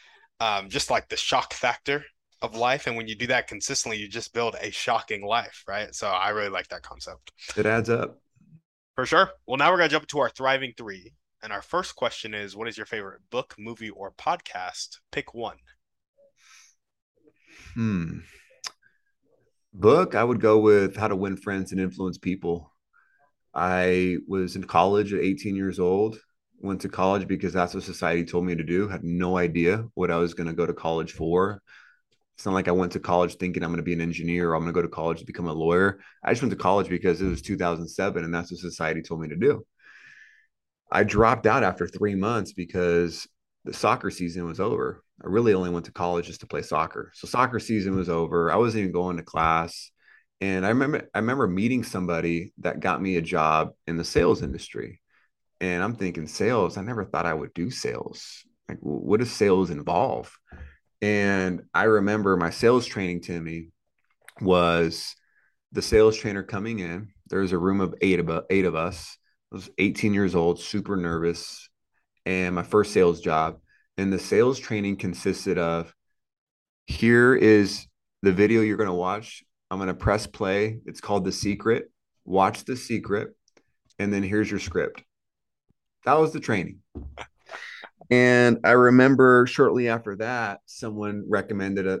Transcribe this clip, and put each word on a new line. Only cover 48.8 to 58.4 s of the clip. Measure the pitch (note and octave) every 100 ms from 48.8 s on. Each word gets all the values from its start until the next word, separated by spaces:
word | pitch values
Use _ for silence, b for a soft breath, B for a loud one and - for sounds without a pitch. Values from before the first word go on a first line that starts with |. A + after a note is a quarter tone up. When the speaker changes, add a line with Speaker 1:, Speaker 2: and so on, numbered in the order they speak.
Speaker 2:
even | F#2+
going | F2 F2+ F2
to |
class. | E2 D#2+ E2 E2 E2 - - _ b b b _
And | F#2+ F#2+ F#2+
I |
remember, | B2 C#3 D#3 -
I | -
remember | A2 C#3 G#2+
meeting | F2+ A2+ B2+
somebody | - F#2+ F2+ E2+ E2+ E2+ F#2+ -
that | F2 -
got | G2 E2+
me | F#2+ F2+
a |
job | D#2+ F2 D#2 D#2 D#2+ - -
in | E2
the | E2+
sales | - F2 D#2+
industry. | C#2+ C2 - A1 A1+ - _ _ _ _ _ _
And | F#2 F2
I'm | G2 A#2
thinking, | F#2+ E2+ D#2
"Sales? | - G2+ B2 F2 -
I |
never | G2 A#2
thought | F#2+ D#2 E2+
I |
would | D#2+ -
do | - F2+
sales. | C3 B1 A#1 - - - -